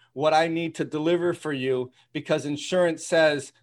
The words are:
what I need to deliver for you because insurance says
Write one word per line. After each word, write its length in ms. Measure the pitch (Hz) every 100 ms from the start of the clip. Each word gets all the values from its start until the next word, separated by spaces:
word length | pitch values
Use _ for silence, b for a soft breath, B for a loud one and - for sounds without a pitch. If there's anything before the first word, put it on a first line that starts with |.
| b
what 220 | 127 151
I 140 | 156 165
need 260 | 165 165
to 100 | -
deliver 480 | 135 151 156 175 175
for 180 | 175 151
you 400 | 139 131 127 127 b b
because 340 | 156 147 156 143
insurance 600 | 143 - 185 175 160 -
says 460 | 165 156 143 135 _